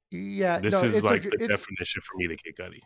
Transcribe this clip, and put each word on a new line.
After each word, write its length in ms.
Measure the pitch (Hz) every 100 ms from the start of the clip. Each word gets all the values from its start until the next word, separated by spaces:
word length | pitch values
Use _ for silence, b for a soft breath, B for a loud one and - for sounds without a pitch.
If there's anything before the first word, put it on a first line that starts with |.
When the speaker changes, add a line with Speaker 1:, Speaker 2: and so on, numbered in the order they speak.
| _
Speaker 1:
Yeah, 500 | 180 196 196 185 175
Speaker 2:
This 120 | 202
Speaker 1:
no, 120 | 196
Speaker 2:
is, 100 | 117
Speaker 1:
it's 160 | 214 -
a 60 | 202
Speaker 2:
like, 60 |
Speaker 1:
gr-, 60 | 190
Speaker 2:
the 80 | -
Speaker 1:
it's 140 | 226 101
Speaker 2:
definition 460 | - 92 90 98
for 140 | - 92
me 100 | 87
to 80 | 80
Kid 200 | 82 -
Cudi. 240 | 90 85